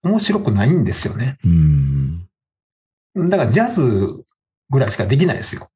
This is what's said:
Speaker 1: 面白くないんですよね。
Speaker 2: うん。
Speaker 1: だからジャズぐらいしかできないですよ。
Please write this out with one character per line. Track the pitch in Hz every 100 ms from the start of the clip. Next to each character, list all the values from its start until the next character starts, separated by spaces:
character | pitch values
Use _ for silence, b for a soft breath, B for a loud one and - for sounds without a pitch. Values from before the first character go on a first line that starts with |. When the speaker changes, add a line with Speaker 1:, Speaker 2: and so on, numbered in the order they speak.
Speaker 1:
面 | 170 220
白 | - 208
く | -
な | 101 113
い |
ん | 180
で | 98
す | 98 -
よ |
ね。 | 98 127 -
Speaker 2:
う | -
ん。 | 85 76 71 69 69 67 82 90 _ _ _ _ _ _ _ _ 190 170
Speaker 1:
だ | 190
か | 113
ら |
ジ | 135
ャ | 240
ズ | - 131 98 95 78 - _ _ _ _
ぐ | 135
ら | 110
い |
し | -
か | 95
で | 135
き | 180
な |
い | -
で |
す | - -
よ。 | -